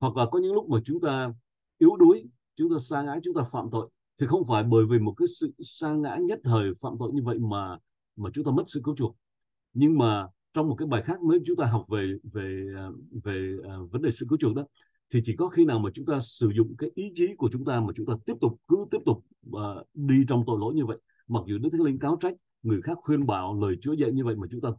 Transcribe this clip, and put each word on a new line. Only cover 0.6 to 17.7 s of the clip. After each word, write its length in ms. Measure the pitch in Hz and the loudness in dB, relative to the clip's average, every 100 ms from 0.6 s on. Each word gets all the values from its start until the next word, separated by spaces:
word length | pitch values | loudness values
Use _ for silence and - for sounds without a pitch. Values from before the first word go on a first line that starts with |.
| 175 | 2
mà 120 | 117 | 0
chúng 160 | 113 170 | 0 -2
ta 320 | 165 135 127 117 _ _ _ - | 0 -2 -4 -8 _ _ _ 6
yếu 180 | 165 202 | 6 10
đuối, 280 | 170 214 165 _ _ - | 8 8 2 _ _ -4
chúng 140 | 165 | 0
ta 80 | 160 | 0
sa 220 | 127 147 | -2 -4
ngã, 160 | 147 151 | -4 -4
chúng 120 | 170 | -4
ta 80 | 165 | -2
phạm 280 | 123 127 110 | -2 -4 -4
tội, 200 | 113 - _ _ - | -4 -6 _ _ -4
thì 60 | 127 | 0
không 180 | 180 135 | 2 2
phải 160 | 110 | 2
bởi 220 | 113 113 110 | 4 6 6
vì 120 | 120 | 4
một 160 | 107 101 | 2 0
cái 120 | - - | -2 0
sự 120 | 139 - | -6 -6
sa 340 | - - 311 | -18 -6 -2
ngã 220 | 302 - 113 | -2 -2 -2
nhất 240 | 349 - | -2 -2
thời 300 | 131 113 101 92 | 0 2 2 -4
phạm 120 | 120 113 | -8 -6
tội 140 | 117 | -4
như 100 | 139 | -2
vậy 160 | 123 131 | -2 -2
mà, 400 | 113 101 95 87 _ _ _ - | -2 -2 -6 -10 _ _ _ -10
mà 140 | 98 | -8
chúng 100 | 143 | -6
ta 60 | 151 | -2
mất 140 | 135 180 | -2 -2
sự 140 | 147 | -6
cứu 120 | 123 143 | -6 -4
chuộc. 200 | 117 - _ _ _ _ _ | -4 -6 _ _ _ _ _
Nhưng 240 | 117 147 156 | 2 4 6
mà 300 | 117 104 92 _ _ | 4 2 -4 _ _
trong 140 | 156 156 | -2 -2
một 60 | |
cái 140 | 135 156 | -2 -2
bài 140 | 117 | -2
khác 200 | 107 180 | -2 -2
mới 160 | 160 170 156 | 2 2 2
chúng 100 | - | 0
ta 100 | 131 | 2
học 180 | 110 - | 0 -2
về, 260 | 107 95 98 - | -4 -2 -6 -8
về, 340 | 104 95 95 98 98 | -8 -6 -6 -8 -10
ờ, 160 | 95 82 - 110 | -12 -14 -14 -10
về, 320 | 104 95 95 95 | -6 -4 -4 -8
ờ, 220 | 98 95 87 | -10 -12 -8
vấn 160 | 113 | -4
đề 80 | 151 | -2
sự 160 | 113 120 | -2 -2
cứu 100 | 151 | 0
chuộc 160 | 120 | 0
đó, 120 | 120 143 _ _ _ _ | -2 -6 _ _ _ _
thì 100 | 120 | -2
chỉ 120 | 113 104 | -2 -2
có 120 | 180 | -2
khi 160 | 170 | 4
nào 140 | 160 113 | 4 4
mà 120 | 104 | -2
chúng 120 | 113 139 | -4 -4
ta 140 | 143 | -4
sử 320 | 120 - 113 104 | -4 -2 0 2
dụng 180 | 110 110 | 0 0
cái 120 | 151 | -8
ý 180 | - 202 | -6 -8
chí 200 | 170 175 202 | -2 -2 0
của 120 | 123 | -2
chúng 120 | 127 | -2
ta 160 | 135 | -4